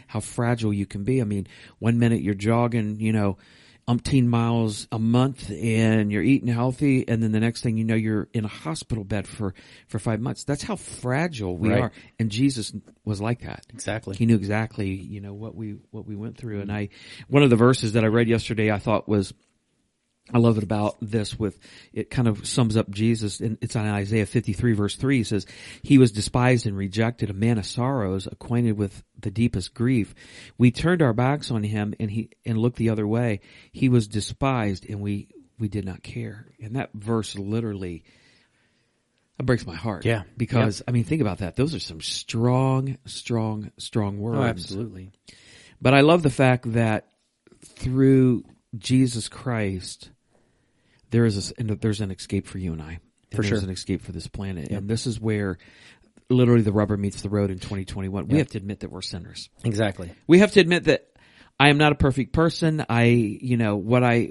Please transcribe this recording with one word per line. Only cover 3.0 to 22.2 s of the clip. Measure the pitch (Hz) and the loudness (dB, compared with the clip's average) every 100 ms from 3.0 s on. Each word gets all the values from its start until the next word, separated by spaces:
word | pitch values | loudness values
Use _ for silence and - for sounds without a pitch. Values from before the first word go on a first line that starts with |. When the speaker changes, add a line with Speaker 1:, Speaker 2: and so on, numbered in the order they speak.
| 110 | 0
Speaker 1:
know, | 110 101 92 _ _ _ _ - | 2 0 -2 _ _ _ _ -2
umpteen | 120 - 139 120 | -2 2 2 4
miles | 117 117 117 110 104 - | 2 2 0 0 -4 -8
a | 110 | -2
month | 110 123 135 127 - | 2 4 2 -2 -10
and | 101 113 110 113 110 104 | -4 0 2 4 4 2
you're | 104 | 0
eating | 92 139 123 | 2 2 2
healthy, | 117 127 123 147 131 - | 0 -2 0 2 2 0
and | 113 | 0
then | 113 | 2
the | 107 | 2
next | 113 - | 0 -2
thing | 123 110 | -2 -2
you | |
know, | 113 110 | 0 0
you're | 110 107 - | 0 -2 -2
in | 117 107 | -4 -6
a | |
hospital | - 160 160 - 110 | -8 -10 -8 -6 -6
bed | 98 107 92 | -4 -6 -6
for, | - 101 - - - _ | -8 -8 -8 -18 -20 _
for | 107 | -6
five | 120 107 | -2 -2
months. | 131 - | -4 -8
That's | - 143 | -6 -6
how | - 196 | -6 -10
fragile | - - 123 131 170 131 95 87 | -10 -10 -4 -2 -2 -4 -6 -2
we | 107 | 0
Speaker 2:
Right. | 113 | 0
Speaker 1:
are. | 107 - - - | 0 -6 -12 -6
And | 113 | -4
Jesus | 107 139 127 101 104 - _ | 0 0 0 -8 -10 -16 _
was | - 101 | -6 -4
like | 107 120 | -4 -6
that. | 78 50 - | -8 -14 -16
Speaker 2:
Exactly. | - - 110 - 95 | -14 -8 -8 -6 0
Speaker 1:
He | 117 | 2
knew | 110 | 2
exactly, | 98 104 110 - 98 | 2 -2 -4 -6 -6
you | 95 90 101 | -6 -10 -12
know, | 101 | -12
what | 101 110 98 | -14 -14 -12
we, | 107 101 _ | -12 -14 _
what | 110 113 | -16 -12
we | 101 | -12
went | 113 123 | -12 -12
through. | 120 101 | -10 -8
And | 101 | -6
Speaker 2:
Mm-hmm. | 104 | -6
Speaker 1:
I, | 101 - - - - | -8 -10 -20 -20 2
one | 143 | 6
of | 143 | 8
the | 117 | 8
verses | 120 131 113 | 6 4 2
that | 113 | 2
I | 110 | 4
read | 117 113 | 4 4
yesterday, | 113 - 110 107 | 2 0 0 0
I | 101 | 0
thought | 120 104 - | 0 0 2
was, | 107 95 - _ _ _ _ _ _ _ _ - | 0 0 -6 _ _ _ _ _ _ _ _ 0
I | 120 | 4
love | 117 110 | 4 4
it | |
about | 101 107 104 - | 0 -2 -2 -4
this | 107 113 101 - | -4 -4 -4 -4
with, | 104 - - - - | -4 -6 -18 -20 -14
it | 107 - | -10 -6
kind | - | 0